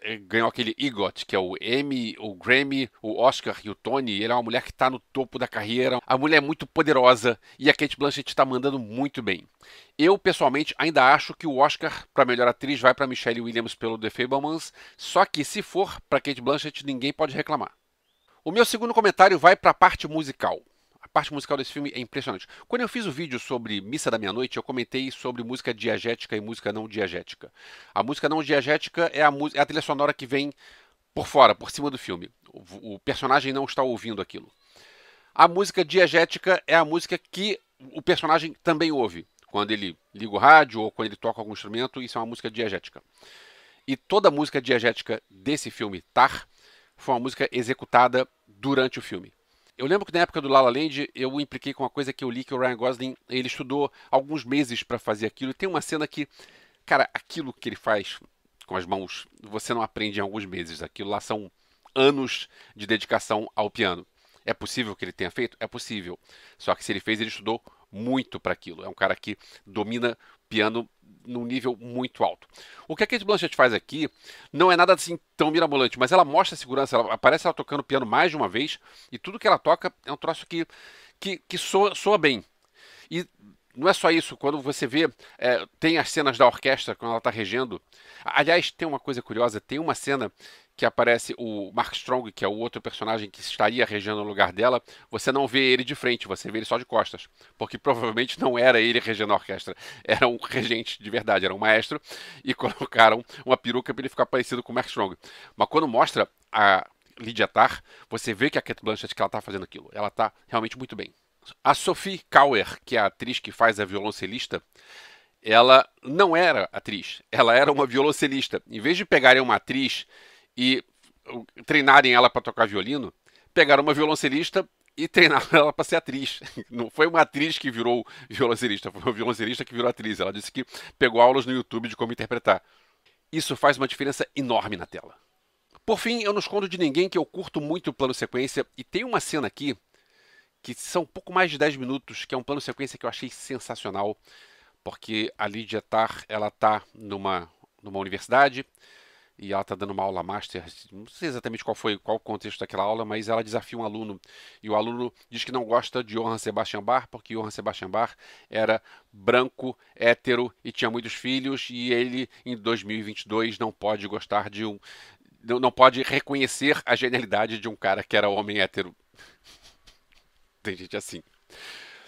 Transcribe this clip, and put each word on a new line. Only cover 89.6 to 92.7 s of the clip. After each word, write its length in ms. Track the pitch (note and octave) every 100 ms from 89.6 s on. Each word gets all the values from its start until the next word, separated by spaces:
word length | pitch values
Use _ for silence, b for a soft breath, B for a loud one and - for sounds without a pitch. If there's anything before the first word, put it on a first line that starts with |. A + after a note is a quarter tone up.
tem 160 | - C#3
uma 160 | D#3+
cena 380 | - - C#3 A2 _ B B B -
que 80 | A#2+
aparece 480 | - A#2+ A#2 - -
o 340 | A#2 G#2 F#2+
Mark 220 | G#2+ A#2
Strong, 380 | - - B2+ A2+
que 120 | -
é 40 | G2
o 100 | G#2+
outro 240 | A#2+